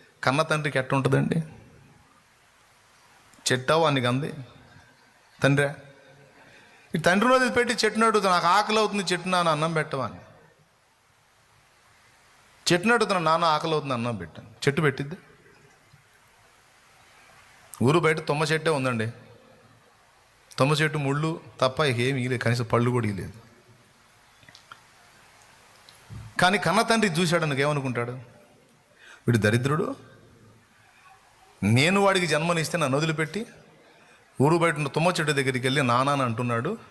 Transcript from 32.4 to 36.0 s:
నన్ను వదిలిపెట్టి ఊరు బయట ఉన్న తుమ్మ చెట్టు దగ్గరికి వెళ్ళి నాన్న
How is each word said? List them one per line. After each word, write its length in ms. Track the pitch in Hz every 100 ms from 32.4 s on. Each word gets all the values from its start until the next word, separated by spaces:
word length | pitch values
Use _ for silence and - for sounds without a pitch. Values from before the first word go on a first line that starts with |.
| 165 170 156 170
నన్ను 200 | 143 135
వదిలిపెట్టి 480 | 160 156 156 202 233 - - - - - - - _ -
ఊరు 160 | 135 175
బయట 180 | 170 147
ఉన్న 120 | 143
తుమ్మ 200 | 151 170
చెట్టు 240 | 175 151
దగ్గరికి 360 | 143 135 127 127
వెళ్ళి 160 | 135
నాన్న 260 | 127 120